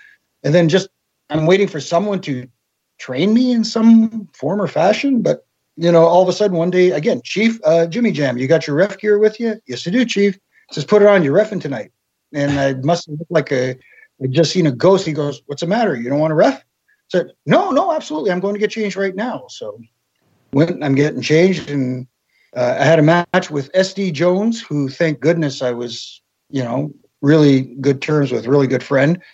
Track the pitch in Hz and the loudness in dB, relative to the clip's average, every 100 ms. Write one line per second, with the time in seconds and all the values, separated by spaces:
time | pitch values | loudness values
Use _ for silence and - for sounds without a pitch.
0 | - _ _ _ 143 170 165 185 190 _ | -20 _ _ _ 2 4 4 2 -2 _
1 | _ _ _ 151 156 196 196 151 - 170 | _ _ _ -2 2 2 0 -4 -4 -2
2 | 208 196 - 127 127 _ _ _ _ _ | -2 -6 -6 -8 -10 _ _ _ _ _
3 | - 127 190 226 254 233 214 226 226 226 | -10 -2 2 2 2 0 -2 2 6 6
4 | 220 220 180 _ 139 202 175 - 180 220 | 4 -4 -14 _ -6 -4 -2 0 0 2
5 | 277 254 165 - _ _ _ - 170 170 | 0 0 0 -2 _ _ _ -4 2 4
6 | 165 175 185 180 208 175 175 180 180 165 | 6 4 2 2 0 0 0 2 2 2
7 | 165 143 - 180 226 226 156 165 170 190 | -2 -4 -4 -2 -2 0 0 2 0 0
8 | 233 151 139 120 131 160 - 143 202 - | -2 0 -2 -2 0 0 2 0 0 -2
9 | 208 208 214 214 233 220 - - 175 233 | 0 2 2 0 -6 -6 -10 -10 -2 0
10 | 240 202 202 190 _ _ _ - 143 208 | 0 0 0 -2 _ _ _ -10 0 4
11 | 208 196 143 165 214 185 147 120 - _ | 6 6 4 2 0 -4 -8 -10 -12 _
12 | _ _ _ 143 143 139 139 131 135 170 | _ _ _ -4 -2 0 -2 -2 -2 -4
13 | - 147 165 165 - 135 127 131 _ _ | -4 -14 -4 -4 -2 -2 -4 -6 _ _
14 | _ _ 131 139 156 185 160 120 170 190 | _ _ -4 0 0 2 0 2 2 2
15 | 170 151 147 135 - 143 170 220 214 123 | 0 -4 -6 -8 -14 -10 -4 -2 -2 -2
16 | 120 143 156 156 254 269 _ _ _ _ | -4 -2 0 2 2 0 _ _ _ _
17 | _ 180 - _ 143 302 392 262 381 311 | _ -4 -4 _ 0 0 2 0 0 -4
18 | - 311 226 180 196 208 208 226 208 190 | -6 -6 -2 -2 -4 -4 -4 -4 -6 -4
19 | 196 185 247 - - - 110 107 113 _ | -6 -4 -8 -8 -14 -16 -16 -16 -20 _
20 | _ _ _ _ _ 139 165 180 143 135 | _ _ _ _ _ 0 0 -2 -2 0
21 | 147 123 113 156 190 170 139 143 127 127 | 0 -2 0 2 4 0 -4 -6 -4 -6
22 | 127 _ _ _ _ 123 123 117 139 160 | -12 _ _ _ _ -4 -2 0 2 4
23 | 151 170 175 185 185 147 135 185 190 196 | 4 4 2 -2 -2 -6 -2 -2 -2 -2
24 | 190 143 175 185 220 226 - 147 135 - | -6 0 0 2 -2 -4 -6 -4 -4 -2
25 | 165 143 156 170 151 - 127 120 120 117 | -2 0 0 0 -2 -4 -6 -4 -8 -12
26 | - - _ _ _ 139 120 127 147 - | -16 -20 _ _ _ -6 -4 -4 -6 -12
27 | _ _ 143 156 147 135 131 123 135 135 | _ _ 2 4 6 4 0 -4 -2 -2
28 | - 151 135 120 113 143 131 127 - 139 | -2 0 0 -2 0 2 2 -2 -2 0
29 | 143 180 - | 0 -2 -6